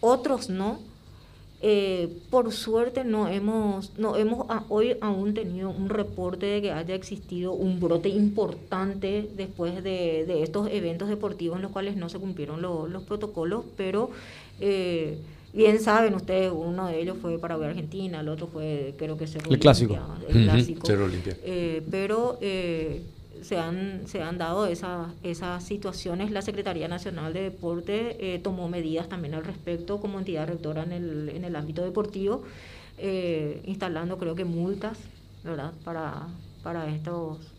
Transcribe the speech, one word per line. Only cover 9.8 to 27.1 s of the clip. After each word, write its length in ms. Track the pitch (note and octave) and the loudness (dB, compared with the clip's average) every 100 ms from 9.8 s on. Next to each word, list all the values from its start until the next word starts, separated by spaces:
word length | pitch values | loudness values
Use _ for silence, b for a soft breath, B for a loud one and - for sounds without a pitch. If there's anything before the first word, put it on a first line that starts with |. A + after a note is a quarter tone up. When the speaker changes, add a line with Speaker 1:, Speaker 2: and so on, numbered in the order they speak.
Speaker 1:
de, 400 | F#3+ F#3 E3+ D#3+ E3 | -4 0 2 2 2
de 160 | E3+ | 2
estos 280 | D#3 F3+ G#3 | 2 0 0
eventos 380 | G3+ E3+ E3+ G3+ | 0 -2 -2 -2
deportivos 480 | G#3 G#3 G3+ E3+ F3 | -2 -2 -2 -4 -2
en 60 | |
los 80 | F#3+ | -4
cuales 260 | G3 G3 G3+ | -4 -2 -2
no 100 | E3+ | -4
se 100 | F3+ | -6
cumplieron 440 | F#3+ F3+ D3 D#3 | -6 -6 -6 -4
lo-, 260 | F3+ E3 D#3+ | -2 -2 -4
los 160 | F#3 | -6
protocolos, 600 | - G#3 G#3 F#3+ E3 G#3 - - | -6 -4 -4 -2 0 -2 -4 -4
pero, 340 | F#3+ G3+ B3+ B B B B B | -2 0 0 B B B B B
eh, 560 | G3 G3 F3+ E3+ D#3 D3+ B B B | 2 2 2 0 0 -4 B B B
bien 300 | - A3 G#3+ | 6 8 8
saben 320 | A3 G#3+ A3+ F#3+ | 6 8 8 4
ustedes, 340 | F3+ F#3 F#3 | 2 2 4
uno 380 | E3+ E3 F3+ F#3 | 2 -2 -2 0
de 140 | E3 | 0
ellos 160 | E3+ F#3 | -2 -2
fue 160 | F3 E3 | -4 -2
Paraguay-Argentina, 840 | E3+ E3 D3+ F3 D3+ F#3 F#3+ D#3+ | -2 -2 -2 -2 -4 -4 -6 -4
el 80 | D3+ | -4
otro 180 | D#3 E3 | -4 -6
fue, 480 | D#3+ D#3 D3 C3+ C#3 | -6 -4 -2 -4 -4
creo 200 | D#3 D#3 | -6 -4
que 100 | D#3+ | -4
Cerro 240 | D#3 D#3 | -6 2
Speaker 2:
El 80 | C3 | 10
clásico. 360 | D3 A#2+ A#2 F#2+ | 10 10 6 2
Speaker 1:
Olimpia, 340 | D2 - - | -4 -8 6
el 80 | A2+ | 10
Speaker 3:
Ujú, 80 | G#2+ | 10
Speaker 1:
clásico. 420 | A2 A#2+ D#3+ - | 10 6 0 2
Speaker 3:
Cerro 180 | G2+ G2 | 4 4
Olimpia. 320 | F2+ F2+ F2+ | 0 -4 -6
Speaker 1:
Eh, 400 | - F3+ E3+ D#3+ D#3 | -4 -2 -2 -2 -4
pero, 460 | F#3+ G3 A3 A#3+ B3 | -2 0 0 0 -2
eh, 640 | G3+ F#3+ F3 E3 D#3+ C#3+ - - - - | -4 -2 -2 -2 -2 -4 -8 -14 -18 -16
se 160 | F3 F3+ | -4 -2
han, 440 | E3 F3 G3 F#3+ - | -2 -2 -4 -6 -8
se 160 | G3+ | -6
han 160 | D#3+ F3 | -4 -4
dado 300 | E3 F3+ G#3 | -2 2 0
esa-, 460 | E3+ F#3 F3+ E3+ - | 0 -4 -6 -6 -8
esas 400 | F3+ E3 F#3 F3+ | -6 -4 -4 -6
situaciones. 680 | F3+ G#3 G3+ F3+ F#3 F3 G#3 | -6 -6 -6 -6 -4 -2 -2
La 120 | G#3 | -2
Secretaría 480 | G3 G3+ G3+ E3+ D#3+ | -2 -4 -4 -4 -4
Nacional 420 | F3 G3 | -4 -6